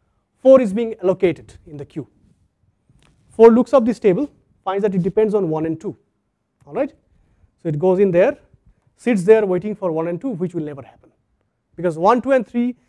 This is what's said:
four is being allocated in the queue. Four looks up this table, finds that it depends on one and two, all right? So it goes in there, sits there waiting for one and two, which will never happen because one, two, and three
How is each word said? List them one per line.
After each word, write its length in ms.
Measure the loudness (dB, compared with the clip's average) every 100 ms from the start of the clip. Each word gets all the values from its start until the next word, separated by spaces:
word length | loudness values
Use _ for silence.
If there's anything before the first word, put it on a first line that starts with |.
| _ _ _ _
four 200 | 4 4
is 140 | 4
being 220 | -4 -6 -4
allocated 500 | -4 0 -2 -2 -12 -20 -20
in 100 | -18
the 80 | -16
queue. 220 | -14 -16 _ _ _ _ _ _ _ _ _ _ _ _
Four 220 | 4 6
looks 220 | 6 2
up 120 | 0 0
this 140 | 0
table, 300 | 0 0 -2 _ _ _
finds 180 | -8 -4
that 140 | -2 -2
it 80 |
depends 300 | -2 0 0
on 160 | 0 -2
one 160 | -4 -4
and 140 | -6
two, 160 | -10 -14 _ _ _ _ _ _ -12
all 80 |
right? 180 | -8 -8 _ _ _ _ _ _ _
So 80 | -8
it 80 | -2
goes 220 | 0 2
in 120 | 2
there, 260 | 2 2 0 _ _ _ _ _ _
sits 260 | -2 0
there 220 | 4 2 2
waiting 300 | -4 -6 -8
for 160 | -6
one 160 | -4 -6
and 120 | -6
two, 100 | -8
which 240 | -8 -8
will 100 | -8
never 180 | -10 -12
happen 300 | -20 _ _ _ _ _ _ _ _ -8
because 220 | -6 0
one, 240 | 2 2
two, 100 | 2
and 140 | -2 -2
three 300 | -4 -4 -6